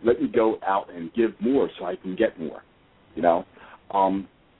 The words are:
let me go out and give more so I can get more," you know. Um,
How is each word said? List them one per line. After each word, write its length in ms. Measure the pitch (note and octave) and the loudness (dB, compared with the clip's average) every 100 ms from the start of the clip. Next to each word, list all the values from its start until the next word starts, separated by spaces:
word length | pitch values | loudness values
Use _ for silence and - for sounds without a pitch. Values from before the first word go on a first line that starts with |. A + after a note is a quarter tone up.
let 160 | A2+ - | 0 0
me 80 | B2+ | 0
go 220 | A#2 A2 G#2+ F#2+ | 2 2 0 -2
out 260 | G2 - | -2 -2
and 200 | E2+ E2 | -10 -6
give 160 | A#2 A2+ G2 | 0 0 0
more 280 | A2+ C#3 E2+ - | 0 2 0 -4
so 60 | |
I 120 | F2+ F#2 | -8 -8
can 200 | F#2+ F#2 | -8 -2
get 240 | A2 - | -2 -2
more," 220 | D2+ G#1 - _ _ _ _ | -10 -12 -18 _ _ _ _
you 60 | - | 0
know. 240 | E2+ E2+ - - - - _ | 2 2 -2 -16 -20 -20 _
Um, 360 | G2 F#2+ G2 F#2 _ _ _ | 0 2 0 -6 _ _ _